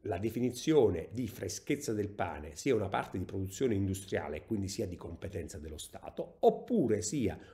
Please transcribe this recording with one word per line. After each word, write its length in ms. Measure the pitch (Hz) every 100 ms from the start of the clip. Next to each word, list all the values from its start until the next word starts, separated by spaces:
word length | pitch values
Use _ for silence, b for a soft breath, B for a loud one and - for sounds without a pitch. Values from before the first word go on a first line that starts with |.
la 180 | 101 92
definizione 880 | 107 117 123 120 - 156 110 87 85
di 160 | 110 117
freschezza 640 | - 101 - - 143 -
del 180 | 107 101
pane 460 | 98 92 76 76 -
sia 200 | 139 113
una 120 | 95
parte 300 | 120 131 -
di 80 | 92
produzione 480 | 98 95 - 135
industriale 640 | 101 98 92 - 98 76 76
e 80 | -
quindi 220 | 107 95
sia 180 | - 98
di 100 | 85
competenza 640 | - 85 92 95 82 -
dello 220 | 78 76
Stato, 560 | - - - - 165 -
oppure 600 | 233 226 - 240 123 107
sia 340 | 107 151 104 82 B